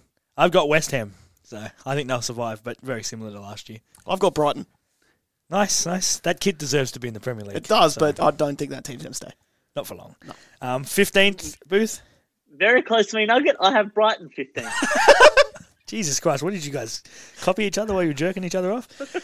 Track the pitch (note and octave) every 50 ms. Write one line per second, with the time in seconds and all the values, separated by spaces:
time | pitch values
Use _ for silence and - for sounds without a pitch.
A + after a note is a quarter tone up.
0 | _ _ _ _ _ _ _ C3+ D#3+ F3+ E3 F#3 D3+ D3 D3+ D#3+ D3+ - C#3+ B2+
1 | A2 G2+ F#2 - - _ _ _ _ - A#2 G#2 G#2+ G2+ - _ - C3 C#3 D3
2 | C#3 B2 C3 B2 A#2 - A#2 A#2+ A#2 A2+ A2 G#2+ - A#2+ A#2+ - - C3 B2+ A2
3 | G#2+ - A#2+ A2 A2 G#2+ G2+ G2+ G2+ G2+ G#2 - - - A2 G#2+ _ _ _ -
4 | _ - - F#3+ G3+ F3+ - D#3 D3+ D3 - - - - _ _ _ _ _ _
5 | _ _ _ _ _ _ _ _ _ _ D#3+ G3 G#3 F#3+ - - - E3+ F3+ F#3
6 | - - - - - E3+ F3+ - - G3+ E3+ D3 D#3 B2 C#3 D3 C3 B2+ - B2+
7 | A#2+ A#2+ A2 G#2 - B2+ A#2+ G#2+ G#2 G2+ G2+ - - - G#3+ G#3+ F3 D#3 C#3 -
8 | D#3+ D3 D3 - E3 D3+ C#3+ D3+ D3+ C#3+ C#3+ - D3 C#3 C#3 C3 - C#3+ B2+ C#3
9 | D#3+ - - - - - - _ _ _ _ _ _ _ _ D3 - - G2+ F2
10 | - - - _ - - - - - _ _ _ C3 B2+ B2+ C3+ C#3 - - G3
11 | G3+ - - G3 G3 G3+ F#3+ - - D#3 - - - C#3+ F#3 G#3 A3+ G#3+ - -
12 | - _ _ _ _ _ _ _ _ _ C#3+ C#3 F#3+ A3 B3 C4 - - A3+ A3+
13 | G#3 - A3+ A3 G#3+ G#3+ A#3 C4+ D4 D#4+ - - F3+ G3 C4 G#3+ G#3 G#3 - G#3
14 | G#3+ A3 G#3+ - E3+ C#3+ - - C3 - _ C#3 - - - - - - D#5 E5+
15 | A5 - D5 F5+ B4 D5+ A4 B4+ D5 - - - - _ _ _ _ - G#3 A3+
16 | G3 D3 C3+ - - E3 C#3+ C3+ D3 F3+ G#3 F3+ D3 C#3+ C#3 C3+ A2+ A2 - -
17 | - - - - - - - - - F3+ F#3+ - G#3+ G3+ - F#3+ A3 A3 G3 F#3
18 | F3 D#3+ C#3+ C3+ D#3+ F#3 F#3 F#3+ F#3 F3 - F#3 F3+ F#3 A3 B3+ - - - -
19 | C#4 - - F4+